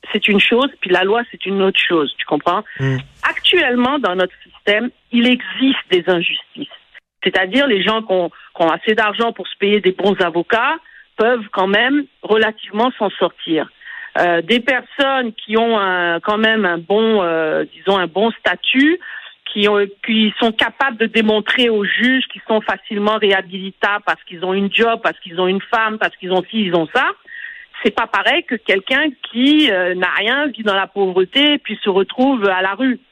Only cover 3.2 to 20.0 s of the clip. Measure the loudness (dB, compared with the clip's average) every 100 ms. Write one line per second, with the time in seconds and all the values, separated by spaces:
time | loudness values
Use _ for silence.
3.2 | -4 -2 0 2 2 2 2 0 -2 0
4.2 | -2 -4 -20 -8 0 0 0 -10 _ 2
5.2 | 2 2 -2 -2 0 0 0 0 2 0
6.2 | 0 -4 -10 -14 -14 -16 _ -20 _ _
7.2 | -2 0 0 0 2 2 0 -2 0 -2
8.2 | -2 -8 -20 0 0 0 0 0 0 0
9.2 | -4 -4 -14 -4 0 2 0 0 0 2
10.2 | 0 0 0 0 0 -4 -8 -20 -20 -2
11.2 | 0 0 -2 -2 0 2 2 0 -2 _
12.2 | 0 2 2 -2 -10 0 0 0 -4 0
13.2 | -4 -4 -4 -2 -2 _ -18 -16 -8 0
14.2 | 2 0 -2 -8 -4 -4 -4 -2 0 0
15.2 | -2 -8 -2 0 2 0 0 0 0 -2
16.2 | -2 0 2 2 0 -2 0 0 2 2
17.2 | 2 0 0 -2 -4 -6 -2 0 0 0
18.2 | -2 0 -4 -2 0 2 4 2 -4 -16
19.2 | -18 -18 -10 0 2 2 0 -4